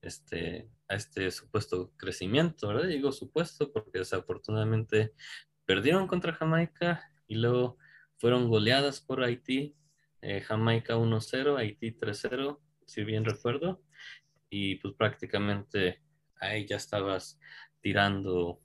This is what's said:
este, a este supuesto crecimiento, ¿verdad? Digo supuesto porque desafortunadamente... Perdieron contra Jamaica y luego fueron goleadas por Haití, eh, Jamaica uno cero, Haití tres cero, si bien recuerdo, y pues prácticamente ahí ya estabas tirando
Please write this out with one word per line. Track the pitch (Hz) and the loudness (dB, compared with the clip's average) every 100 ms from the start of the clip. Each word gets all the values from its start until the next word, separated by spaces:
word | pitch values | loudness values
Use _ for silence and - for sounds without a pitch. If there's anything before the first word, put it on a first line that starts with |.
este, | 85 - _ 85 85 87 - _ _ | -12 -14 _ -6 -6 -8 -12 _ _
a | 98 | -6
este | - - 95 | -6 -4 -4
supuesto | - - 107 - 90 92 _ | -4 -4 -4 -2 -4 -6 _
crecimiento, | 95 - 92 127 170 - 104 | -8 -4 0 2 2 0 -2
¿verdad? | 107 180 | 0 0
Digo | 151 135 | 0 -2
supuesto | - 131 156 165 - 143 | -2 -6 -4 -4 -4 -4
porque | - - 92 | -4 -6 -6
desafortunadamente... | 92 95 - 110 - 107 107 110 110 107 110 - - - - _ - | -4 -4 -4 -8 -2 -2 2 0 2 2 0 -4 -18 -18 -20 _ 0
Perdieron | 95 117 185 190 | 2 4 2 2
contra | 180 170 | 0 -2
Jamaica | 165 160 160 165 _ 175 170 - _ _ | -2 2 2 0 _ -2 -2 -6 _ _
y | 107 | 0
luego | 120 123 123 - - - _ _ | 2 2 0 -4 -20 -20 _ _
fueron | 120 123 120 | 2 4 4
goleadas | 110 104 131 143 135 | 4 6 4 2 -2
por | _ 131 | _ 0
Haití, | 123 120 - 131 147 - _ _ _ _ | 0 -2 -2 -2 -2 -10 _ _ _ _
eh, | 98 98 | -6 -6
Jamaica | - 110 113 117 117 117 | -2 2 4 2 2 2
uno | 117 110 | 4 2
cero, | - 131 143 139 | 0 0 2 2
Haití | 110 104 113 | -2 -4 -8
tres | 110 110 101 | -4 -6 -4
cero, | - 127 139 147 _ _ _ | -4 -2 -4 -6 _ _ _
si | - | -6
bien | 104 107 110 | -2 0 0
recuerdo, | 104 120 135 175 185 _ - - - _ _ _ | 0 -2 0 -2 -4 _ -20 -20 -20 _ _ _
y | 101 98 95 | -2 -2 -2
pues | 101 | -6
prácticamente | - 107 107 - 101 104 101 98 104 92 - _ _ _ _ | 0 0 0 -4 0 0 -2 -2 0 0 0 _ _ _ _
ahí | 95 107 104 | -4 -4 -4
ya | 101 | -6
estabas | - 104 98 95 - - - - - _ | -2 -2 0 -2 -6 -20 -20 -20 -20 _
tirando | 98 98 101 98 98 90 85 87 | 0 4 4 2 0 0 0 -4